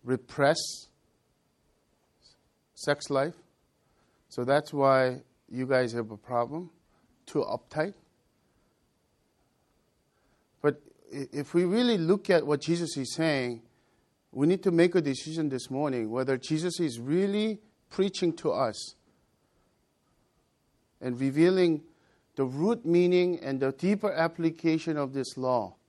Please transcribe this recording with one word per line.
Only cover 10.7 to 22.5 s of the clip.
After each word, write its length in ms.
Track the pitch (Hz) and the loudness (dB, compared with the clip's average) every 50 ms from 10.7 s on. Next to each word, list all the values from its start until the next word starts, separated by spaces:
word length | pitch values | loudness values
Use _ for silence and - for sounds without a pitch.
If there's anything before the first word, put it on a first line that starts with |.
| 147 147 _ - _ _ _ - 107 | -2 -2 _ -20 _ _ _ -16 -12
i-, 140 | 143 135 - | -12 -12 -8
if 200 | - 143 143 - | -8 -10 -8 -2
we 140 | - 170 180 | 0 0 2
really 320 | 175 196 233 247 240 233 185 | 2 2 2 2 2 2 2
look 320 | 160 160 196 202 - - | 2 2 0 0 2 2
at 160 | 185 160 - | 2 2 4
what 160 | 143 151 143 | 2 -2 -2
Jesus 340 | - 160 170 170 170 151 - | 0 -2 -2 -2 -2 -6 -6
is 180 | 143 131 123 - | -6 -8 -6 -4
saying, 460 | - 160 160 147 135 127 123 120 113 - _ _ _ _ _ _ _ _ _ _ _ _ _ | 0 0 0 2 0 -2 -4 -6 -8 -12 _ _ _ _ _ _ _ _ _ _ _ _ _
we 140 | - 127 143 | -4 0 2
need 160 | 165 185 180 | 2 2 2
to 80 | - 196 | 2 2
make 240 | 170 165 170 180 175 | 4 6 4 6 4
a 60 | 185 | 2
decision 480 | 156 143 135 - - 156 160 165 156 147 | 0 0 -4 -4 -8 -8 -6 -4 -4 -4
this 220 | 131 123 - - | -4 -6 -8 -6
morning 380 | 131 135 151 147 131 120 110 107 | -6 -4 -4 -2 -2 -4 -4 -4
whether 280 | 113 127 131 135 135 | -4 -4 0 0 -2
Jesus 420 | 123 - - 156 156 170 180 165 - | -2 -2 -4 -4 -2 -2 -4 -4 -2
is 220 | 175 147 117 117 | -4 -4 -4 -6
really 580 | 117 135 151 180 196 196 196 208 214 220 214 202 _ _ _ _ _ _ | -6 -2 0 0 0 0 0 -2 -2 -2 -4 -8 _ _ _ _ _ _
preaching 420 | - - 190 202 - - 185 170 160 | -2 0 0 0 0 0 0 0 -2
to 180 | - - 156 | 0 -4 -2
us 420 | 90 107 135 113 104 - - - - _ _ _ _ _ _ _ _ _ _ _ _ _ _ _ _ _ _ _ _ _ _ _ _ _ _ _ _ _ _ _ _ _ _ _ _ _ _ _ _ _ | 0 0 0 -2 -2 -6 -14 -14 -18 _ _ _ _ _ _ _ _ _ _ _ _ _ _ _ _ _ _ _ _ _ _ _ _ _ _ _ _ _ _ _ _ _ _ _ _ _ _ _ _ _
and 200 | - 127 123 120 | -8 -6 -4 -2
revealing 600 | 135 135 131 151 165 180 190 185 180 170 160 147 - - _ _ _ _ _ _ _ _ _ | -2 0 4 6 6 6 6 6 4 4 2 0 -4 -14 _ _ _ _ _ _ _ _ _
the 80 | - 135 | -2 -2
root 420 | 127 | -2